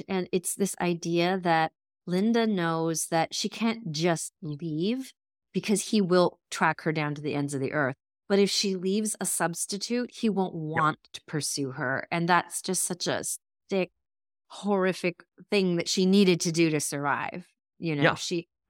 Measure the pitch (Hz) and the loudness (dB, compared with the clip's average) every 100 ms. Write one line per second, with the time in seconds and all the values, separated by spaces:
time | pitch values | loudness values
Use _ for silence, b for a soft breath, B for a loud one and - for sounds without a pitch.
0 | - 190 180 190 - - 196 - 175 170 | -4 -4 -2 -2 -2 -2 -4 -2 -2 -2
1 | 170 170 175 190 175 160 160 _ _ _ | 0 2 2 2 2 2 0 _ _ _
2 | - 180 220 233 226 196 170 165 165 160 | -4 0 2 2 2 2 0 0 0 -2
3 | - 165 156 - 202 - 226 226 190 151 | 0 0 0 -2 -6 -2 -2 -2 -6 -2
4 | 170 165 - - 156 147 165 151 190 262 | 0 0 -2 -10 -10 -8 -6 -2 -2 -2
5 | 262 _ _ _ _ 190 - 196 - 214 | -6 _ _ _ _ -4 0 0 2 2
6 | 180 180 175 - - - 175 156 165 156 | 4 4 4 0 -10 0 0 2 -2 -2
7 | 147 143 147 143 143 139 131 151 135 135 | -2 -4 -4 -2 -2 -2 -2 0 0 -2
8 | _ _ - 196 196 - 202 185 190 202 | _ _ 0 2 4 2 -2 -2 0 0
9 | 214 - 190 - 170 170 - 202 - 240 | -2 -4 -4 -2 -2 -2 -6 -6 -4 -4
10 | 247 - 226 190 185 170 151 156 156 147 | -4 -2 0 0 -2 -4 -4 0 0 0
11 | _ - - 156 139 - 135 131 127 135 | _ -18 -6 -4 -4 -4 -4 -4 -2 -2
12 | - 170 170 175 - - - 180 - 175 | -2 -2 2 2 2 -8 -4 -2 -2 -4
13 | 175 110 - - _ _ - 196 180 _ | -2 -2 -4 -8 _ _ -4 -2 -2 _
14 | _ _ _ _ - - 202 202 185 170 | _ _ _ _ -20 -8 0 2 2 0
15 | 180 170 _ - - 208 185 170 - - | -4 -6 _ -16 0 2 2 2 0 2
16 | 185 196 185 165 175 165 165 151 - 147 | 6 6 6 4 2 2 2 2 -2 -2
17 | 143 123 - 180 - _ _ - 170 147 | -2 -2 -4 -10 -16 _ _ -8 -4 2
18 | 151 117 - 170 - _ | 2 2 -4 -6 -6 _